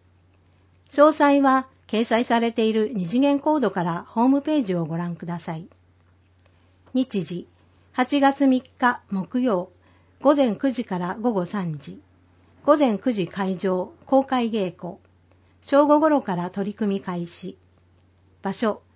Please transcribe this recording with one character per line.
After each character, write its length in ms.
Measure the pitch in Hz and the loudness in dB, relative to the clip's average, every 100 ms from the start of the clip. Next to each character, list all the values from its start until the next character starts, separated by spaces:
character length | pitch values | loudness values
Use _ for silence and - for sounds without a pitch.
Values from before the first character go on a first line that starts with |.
| _ _ _ _ _ _ _ _ _ | _ _ _ _ _ _ _ _ _
詳 220 | - 302 | 4 4
細 280 | 302 285 285 | 6 4 4
は 260 | 269 262 262 _ - | 4 2 -2 _ -6
掲 180 | 214 | -4
載 200 | 233 233 | 0 0
さ 160 | 240 233 | 2 0
れ 120 | 233 | 0
て 140 | 226 220 | 0 0
い 60 | |
る 180 | 220 214 | 0 -2
二 140 | 220 170 | -4 -2
次 140 | 240 | 2
元 180 | 285 285 | 2 2
コ 180 | 302 311 | 0 0
ー 40 | |
ド 100 | 220 | 0
か 140 | 190 | -2
ら 220 | 175 170 - | -4 -4 -6
ホ 160 | 233 | 0
ー 40 | 247 | 2
ム 140 | 277 | 2
ペ 160 | 285 302 | 2 -2
ー 60 | |
ジ 100 | 202 | 0
を 100 | 175 156 | -2 -2
ご 100 | 165 | -4
覧 200 | 175 170 | -6 -8
く 100 | 170 | -10
だ 120 | 170 | -10
さ 180 | - 160 | -10 -12
い。 120 | 190 _ _ _ _ _ _ _ _ _ _ _ _ | -12 _ _ _ _ _ _ _ _ _ _ _ _
日 280 | 254 262 202 | -4 -2 -4
時、 240 | 160 180 - _ _ _ _ | -6 -10 -12 _ _ _ _
八 280 | - 254 285 | -4 0 2
月 260 | 277 269 277 | 2 4 2
三 160 | 254 | 2
日 400 | - _ 247 240 _ | -2 _ -2 -2 _
木 300 | 196 175 254 | -6 -4 -2
曜、 300 | 254 190 185 _ _ _ _ _ | 0 0 -4 _ _ _ _ _
午 140 | 262 | 2
前 220 | 294 254 196 | 4 2 0
九 140 | 277 | -2
時 140 | 247 | -4
か 140 | - 180 | -6 -6
ら 180 | 175 226 | -6 -4
午 120 | 233 | -2
後 140 | 202 175 | -2 -4
三 320 | 208 175 151 | -6 -6 -8
時。 220 | - 185 _ _ _ _ _ _ | -12 -20 _ _ _ _ _ _
午 140 | - 302 | 2 2
前 200 | 269 202 | 2 0
九 140 | 269 | -2
時 160 | 208 170 | -2 -4
開 280 | 190 190 175 | -4 -4 -2
場、 360 | 196 185 180 - - | -2 -2 -6 -12 0
公 180 | 269 | 0
開 260 | 269 254 233 | 2 -2 -2
稽 240 | 214 185 - | -2 -4 -6
古。 180 | 175 196 _ _ _ _ _ _ | -14 -14 _ _ _ _ _ _
正 260 | - 277 294 | 0 4 6
午 140 | 294 | 4
頃 220 | 311 285 | 4 0
か 140 | - 175 | -2 -6
ら 140 | 175 | -6
取 200 | 202 196 | -6 -8
り 40 | |
組 220 | 202 208 196 | -4 -4 -4
み 40 | |
開 260 | 196 175 170 | -6 -8 -8
始。 320 | - 185 - _ _ _ _ _ _ _ _ | -12 -16 -16 _ _ _ _ _ _ _ _
場 100 | 190 | -8
所、 300 | 190 226 208 _ | -4 -4 -4 _